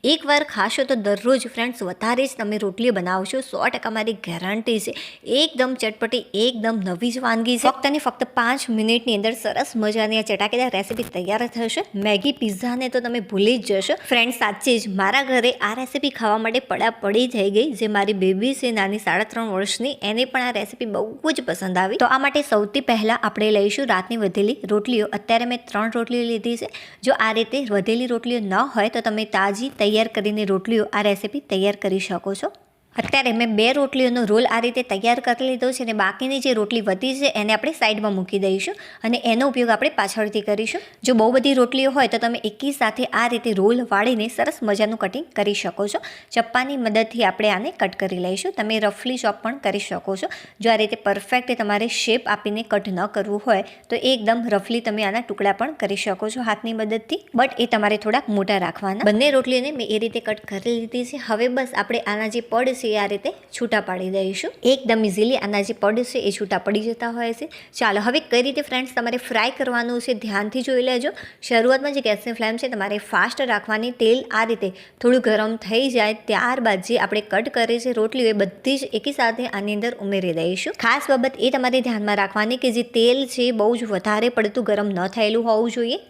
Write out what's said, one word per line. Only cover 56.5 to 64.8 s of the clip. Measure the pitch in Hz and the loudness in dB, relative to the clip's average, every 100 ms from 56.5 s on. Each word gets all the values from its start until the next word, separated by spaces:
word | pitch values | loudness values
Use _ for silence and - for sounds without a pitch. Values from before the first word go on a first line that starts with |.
| 208 226 220 | -2 -4 -4
મદદથી, | 214 220 220 349 - 233 | -2 -4 -4 -8 -2 2
but | 262 - | 2 2
એ | 240 220 | 0 2
તમારે | 208 208 214 | 2 2 0
થોડાક | 233 - 208 | 0 0 0
મોટા | 190 196 180 | 2 0 0
રાખવાના. | - 196 196 208 | -4 -6 0 2
બંને | 208 285 269 | 4 4 4
રોટલીઓને | 254 254 269 302 | 2 0 -2 -6
મેં | 226 214 | -2 -2
એ | 226 | -2
રીતે | 233 226 | -4 -4
કટ | 214 - | -6 -6
કરી | 196 208 233 | -6 -2 -2
લીધી | 226 247 247 | -2 -6 -6
છે. | 285 240 | -8 -4
હવે | 220 247 254 | 0 2 0
બસ | 254 - 202 | -2 -2 -2
આપણે | 233 - 208 | -2 -2 -2
આના | 220 233 | -2 -4
જે | 226 | -2
પડ | 226 254 254 | 0 0 0
છે | 233 | -2
એ | 208 | 0
આ | 202 | 0
રીતે | 202 269 - - - | -2 -4 -8 -14 -8
છૂટા | 233 214 196 | -2 -2 -2
પાડી | 185 185 | -6 -2
દઈશું. | 190 190 190 349 - 240 | -2 -2 -4 -8 0 2
એકદમ | 269 | 2